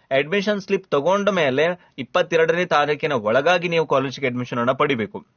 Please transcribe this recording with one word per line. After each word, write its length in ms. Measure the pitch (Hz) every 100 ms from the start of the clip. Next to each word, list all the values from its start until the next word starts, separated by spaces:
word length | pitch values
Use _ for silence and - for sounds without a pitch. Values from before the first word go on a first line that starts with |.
| -
ಅಡ್ಮಿಷನ್ 500 | 135 147 202 196 202
ಸ್ಲಿಪ್ 260 | 196 190 -
ತಗೊಂಡ 380 | 143 151 202 202
ಮೇಲೆ 640 | 185 143 131 165 175 _ -
ಇಪ್ಪತ್ತೆರಡನೇ 680 | 123 180 165 170 165 170 175
ತಾರೀಕಿನ 480 | 151 147 147 156
ಒಳಗಾಗಿ 540 | - 104 123 151 180 170
ನೀವು 200 | 165 156
ಕಾಲೇಜಿಗೆ 400 | 139 135 131 135
ಅಡ್ಮಿಷನ್ 320 | 123 123 123
ಅನ್ನ 120 | 120
ಪಡಿಬೇಕು. 540 | 131 147 123 98 101 -